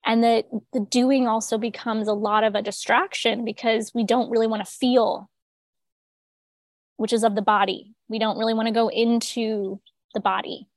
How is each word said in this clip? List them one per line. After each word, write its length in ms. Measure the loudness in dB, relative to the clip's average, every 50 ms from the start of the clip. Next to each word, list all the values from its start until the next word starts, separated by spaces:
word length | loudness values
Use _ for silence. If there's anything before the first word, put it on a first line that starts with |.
| 0
And 200 | 2 2 4 4
the, 200 | 4 4 2 0 -2 -8 -10 -10 _
the 80 | -4 -4
doing 480 | -4 0 0 2 4 4 4 4 4 2
also 300 | 0 0 -2 -2 -4 -2
becomes 500 | -2 -4 -8 -6 -6 -4 -2 -2 0 -2
a 60 | -2
lot 280 | -2 0 0 2 2
of 120 | 2 2 0
a 80 | -2
distraction 800 | -4 -4 -8 -8 -2 0 2 2 2 0 -6 -2 -2 -2 -2 0 -4
because 480 | -6 -8 -4 -2 0 0 0 -2 -4 _
we 100 | -4 0
don't 260 | 2 2 0 2 0
really 160 | 0 0 2
wanna 180 | 2 0 -4 -6
feel, 640 | -10 -8 -2 0 2 4 4 4 2 0 -4 -8 _ _ _ _ _ _ _ _ _ _ _ _ _ _ _ _ _ _ _ _ _ _ _ _ _ _ _ _ _ _ _ _ _ _
which 160 | -6 -4 -2
is 100 | 0 2
of 120 | 2 2 0
the 80 | 2
body. 500 | 2 2 4 4 2 0 -2 -8 -10 -20 -20 _ _ _
We 100 | -4 -2
don't 200 | -2 -2 -2 -2
really 160 | -2 -2 0
wanna 180 | 0 0 0
go 160 | 2 2 0 0
into 920 | 2 2 2 2 2 2 0 -2 -4 -4 -2 -2 -2 -2 -4 -6 -6 -10 _ -20 _ _ _ _ _
the 60 | -4
body. 480 | -2 -2 -2 -2 -6 -8 -12 -14 -14 _ _